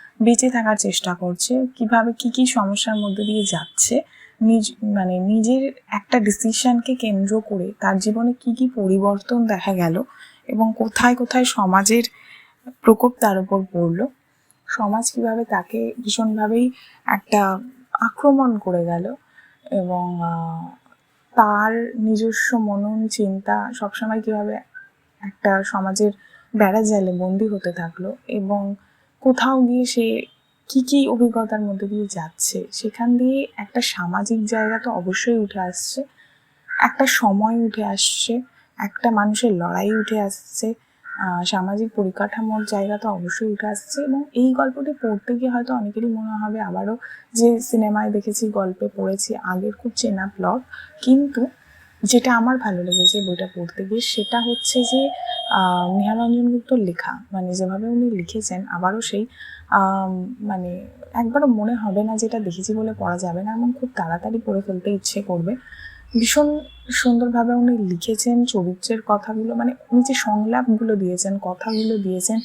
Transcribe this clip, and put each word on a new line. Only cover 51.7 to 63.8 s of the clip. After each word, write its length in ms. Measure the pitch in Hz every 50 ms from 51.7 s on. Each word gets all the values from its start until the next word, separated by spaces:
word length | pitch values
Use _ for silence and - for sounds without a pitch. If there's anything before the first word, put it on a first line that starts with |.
| - - - _ _ _ -
যেটা 320 | 196 247 240 247 254 240
আমার 220 | 233 226 247 262
ভালো 260 | 254 240 208 185 180 175
লেগেছে 380 | 185 - - - - 208 208
বইটা 260 | 196 190 175 170 190 185 -
পড়তে 300 | 175 175 175 - - 190
গিয়ে 160 | 190 214 233
সেটা 400 | - - - 226 202 - 240 233
হচ্ছে 420 | 233 240 233 - - - - 254 240
যে, 260 | - 262 269 277 277 - - - - - - - -
আহ, 480 | - 190 185 180 180 180 180 180 185
নিহাররঞ্জন 540 | 202 202 208 220 233 233 233 240 240 240 240
গুপ্তর 260 | 247 240 233 - 262
লেখা, 420 | 240 202 175 170 - - - - - - -
মানে 220 | 196 190 185 180 180
যেভাবে 340 | 185 190 185 190 202 220
উনি 240 | 233 240 240 247 240
লিখেছেন, 560 | 214 185 170 - - 214 208 - 185 185 202
আবারও 340 | - 180 175 185 185 202 226
সেই, 240 | 226 - 208 202 220 - - - - - - - - -
আম, 640 | - 202 190 190 190 190 190 190 185 185 180 196 254 202
মানে 480 | 208 208 196 185 180 180 180 185 208 - - - - - -
একবারও 340 | 233 240 226 247 285 294
মনে 280 | 262 226 214 208 226 240
হবে 280 | 226 214 202 190 202 214
না 140 | 220 220
যে 80 | 214 226
এটা 140 | 214 233 226
দেখেছি 340 | 208 185 170 185 185 - 214
বলে 200 | 220 220 220 214
পড়া 240 | - 196 175 175
যাবে 260 | 180 190 175 165 180 196
না, 100 | 214 226
এবং 200 | 233 240 240 254
খুব 100 | -